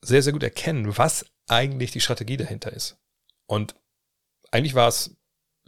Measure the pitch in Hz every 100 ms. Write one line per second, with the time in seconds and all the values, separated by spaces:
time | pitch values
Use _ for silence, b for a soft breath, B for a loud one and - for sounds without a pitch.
0 | - 131 139 143 120 - - 156 104 101
1 | 147 - - _ - 117 139 135 123 120
2 | - 123 107 127 - - - - - -
3 | _ _ _ _ - 107 107 - _ _
4 | _ _ _ _ - 117 147 131 117 -
5 | - _ _ _ _ _